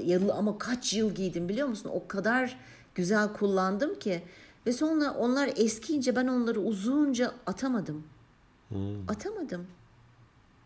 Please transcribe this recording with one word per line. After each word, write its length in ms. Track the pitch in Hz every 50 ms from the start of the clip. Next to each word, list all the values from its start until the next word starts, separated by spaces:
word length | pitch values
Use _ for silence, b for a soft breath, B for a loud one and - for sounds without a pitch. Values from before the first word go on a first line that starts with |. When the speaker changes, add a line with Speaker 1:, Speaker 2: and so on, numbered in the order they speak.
| -
Speaker 1:
yıl, 240 | 170 180 180 196 208
ama 300 | - 170 208 208 208 -
kaç 360 | - 233 247 247 - - 190
yıl 200 | 220 220 208 170
giydim 340 | 170 190 180 165 175 175 175
biliyor 200 | 208 247 294 269
musun? 220 | 214 190 - - -
O 140 | 175 - -
kadar 500 | - 196 175 220 240 254 254 240 - B B B B B B B -
güzel 380 | 190 175 175 220 208 208 208 208
kullandım 680 | - 208 202 196 190 185 190 196 202 277 330 403 -
ki. 240 | - 208 180 170 175 B B B B B B B -
Ve 60 | 226 247
sonra 420 | - 311 311 320 302 294 269 -
onlar 360 | - 220 247 254 277 277 247 -
eskiyince 600 | - 226 220 - - - - 311 285 247 254 220
ben 100 | 254 254
onları 340 | 262 254 247 233 226 233 214
uzunca 720 | 185 226 214 185 196 240 269 302 294 277 254 226 247 - - - -
atamadım. 580 | 180 185 - 262 269 247 208 151 151 151 151 156 - - - - - _ _ _ _ _ _ _ -
Speaker 2:
Hmm. 400 | 104 98 98 101 104 101 95 92
Speaker 1:
Atamadım. 580 | - - - 392 453 403 311 - 185 175 180 185 180 - - - - - - - _ - - - _ _ _ _ _ _ _